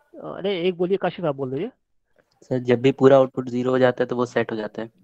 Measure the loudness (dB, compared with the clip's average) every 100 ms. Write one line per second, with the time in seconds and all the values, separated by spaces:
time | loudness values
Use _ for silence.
0 | _ -16 -14 -8 -6 -2 -2 -2 -2 -2
1 | -4 -4 -6 -4 -6 -6 -8 -12 _ _
2 | _ _ _ _ _ -4 2 2 2 4
3 | 6 6 4 -2 -6 -4 -2 2 2 2
4 | -4 -2 -2 -2 -4 -6 -8 -10 -14 _